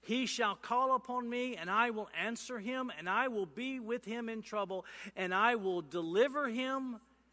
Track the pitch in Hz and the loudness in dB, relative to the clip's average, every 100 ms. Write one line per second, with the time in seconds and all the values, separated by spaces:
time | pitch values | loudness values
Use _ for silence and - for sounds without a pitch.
0 | - 240 247 - 220 196 - 240 262 262 | -2 0 0 2 0 0 0 2 4 2
1 | 247 247 240 247 254 226 170 202 240 214 | 0 -4 -2 -2 -2 -4 0 4 4 2
2 | 202 160 196 233 - 240 202 262 254 151 | -4 -4 -2 -4 -6 -6 -4 -2 -4 -4
3 | 175 202 262 220 180 143 262 262 220 233 | -2 2 2 0 -4 -4 -4 -4 -4 -4
4 | 196 233 226 226 - 214 196 190 - - | -4 -6 -4 -6 -4 -4 -2 -4 -6 -12
5 | 208 190 185 185 226 240 190 180 151 170 | -10 -4 0 4 4 4 2 0 0 -2
6 | 165 185 269 277 269 226 262 269 262 226 | 2 6 6 4 0 0 0 -2 -4 -6
7 | - _ _ | -12 _ _